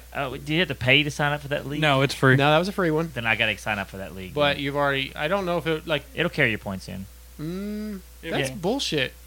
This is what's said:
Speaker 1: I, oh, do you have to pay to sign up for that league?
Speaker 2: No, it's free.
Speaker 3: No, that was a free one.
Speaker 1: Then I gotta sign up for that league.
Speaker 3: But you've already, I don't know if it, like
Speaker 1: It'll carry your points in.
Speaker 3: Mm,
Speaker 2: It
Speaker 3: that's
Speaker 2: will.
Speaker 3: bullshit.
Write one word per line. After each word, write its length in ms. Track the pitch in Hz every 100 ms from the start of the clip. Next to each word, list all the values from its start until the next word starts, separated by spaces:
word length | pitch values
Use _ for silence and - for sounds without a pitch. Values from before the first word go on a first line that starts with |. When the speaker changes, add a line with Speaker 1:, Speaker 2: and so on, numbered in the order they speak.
| -
Speaker 1:
I, 100 | -
oh, 140 | 139 131
do 160 | 143
you 60 | 156
have 100 | 180
to 60 | -
pay 280 | 127 139
to 80 | 147
sign 220 | - 147
up 80 | 147
for 80 | 139
that 160 | 143 131
league? 140 | 151
Speaker 2:
No, 200 | 156 135
it's 100 | 135
free. 240 | - 135 131
Speaker 3:
No, 140 | 143
that 60 | 156
was 120 | 185
a 20 |
free 180 | 202 170
one. 220 | 156 165
Speaker 1:
Then 120 | 123 117
I 100 | 110
gotta 220 | 110 101
sign 220 | 113 104
up 100 | 95
for 80 | 98
that 180 | 95 90
league. 180 | 92
Speaker 3:
But 260 | 147 143 147
you've 180 | 143 143
already, 340 | 143 135 135
I 140 | - 151
don't 180 | 196 180
know 120 | 170
if 100 | 160
it, 180 | 160 165
like 180 | 151 -
Speaker 1:
It'll 160 | - 165
carry 220 | - 127
your 80 | 104
points 280 | 104 95 -
in. 180 | 95 98 - - -
Speaker 3:
Mm, 640 | 151 185 208 208 214 196 - -
Speaker 2:
It 80 | 165
Speaker 3:
that's 180 | 208 -
Speaker 2:
will. 40 | 214
Speaker 3:
bullshit. 540 | 180 269 - 151 123 -